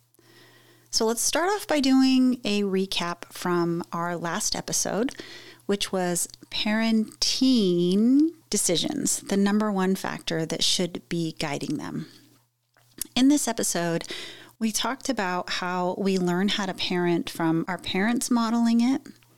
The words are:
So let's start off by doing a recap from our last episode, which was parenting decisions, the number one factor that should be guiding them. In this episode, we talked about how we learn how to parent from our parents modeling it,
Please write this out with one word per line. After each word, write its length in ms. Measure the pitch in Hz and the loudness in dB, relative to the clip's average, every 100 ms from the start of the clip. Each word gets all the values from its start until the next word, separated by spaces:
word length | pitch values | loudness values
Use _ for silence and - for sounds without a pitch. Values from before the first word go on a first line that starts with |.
| _ _ _ - - - _ _ - | _ _ _ -20 -20 -20 _ _ -6
So 160 | - 226 | 0 0
let's 160 | 233 | 0
start 260 | - 311 359 | 0 2 2
off 200 | 415 - | 0 0
by 120 | 302 | 0
doing 640 | 269 262 262 262 254 247 | 4 6 6 6 4 2
a 200 | 214 208 | 0 0
recap 680 | 202 190 190 - 170 175 - | 2 0 0 -2 -4 -6 -12
from 520 | - 180 175 170 170 - | -6 0 2 2 -2 -4
our 260 | 175 175 170 | -4 -4 -4
last 380 | 170 175 - - | -4 -4 -4 -4
episode, 580 | - - - 185 262 - - - - - - | -4 -2 -2 -2 -4 -6 -18 -18 -20 -18 -4
which 240 | 202 - | -4 -2
was 360 | 190 180 170 - - - | -2 -2 -2 -4 -10 -12
parenting 1800 | - 214 220 226 220 214 - - - 262 247 190 175 175 196 233 269 320 - - | -6 -2 0 2 0 0 -4 -2 2 4 4 4 4 4 4 4 4 4 0 -6
decisions, 720 | 208 - 240 - - - - | -2 0 0 0 -2 -4 -4
the 180 | - 196 | -2 2
number 340 | 202 208 214 | 2 2 0
one 240 | 196 185 190 | 0 0 0
factor 480 | - 170 - 165 | -2 -6 -4 -4
that 200 | 160 170 | -4 -2
should 440 | - - 175 180 - | 0 0 -2 -6 -6
be 280 | 170 160 - | -4 -4 -4
guiding 400 | 156 143 - - | -6 -6 -6 -6
them. 300 | - - 160 - - _ _ _ _ _ _ - - - | -6 -10 -12 -16 -20 _ _ _ _ _ _ -16 -6 2
In 120 | 269 | 4
this 200 | 294 - | 4 0
episode, 580 | 226 - 180 170 165 - - - - - - | -2 -2 0 -2 -2 -6 -12 -14 -18 -20 -6
we 120 | 220 | -4
talked 380 | - 226 240 - | -2 -4 -4 -4
about 400 | 233 185 180 - | -2 -2 -2 -4
how 440 | - 180 180 180 - | -6 -4 -2 -2 0
we 200 | 196 190 | 0 0
learn 300 | 175 175 202 | 0 2 0
how 180 | 202 190 | 0 -4
to 80 | |
parent 560 | - - 180 175 170 - | -4 -4 0 0 0 -2
from 360 | - 165 165 165 | -4 0 0 -2
our 100 | 175 | -8
parents 540 | - 185 214 240 - | -4 -2 0 -2 0
modeling 480 | 240 226 233 233 233 | 0 0 2 2 4
it, 220 | 240 269 - - _ | 2 0 -4 -20 _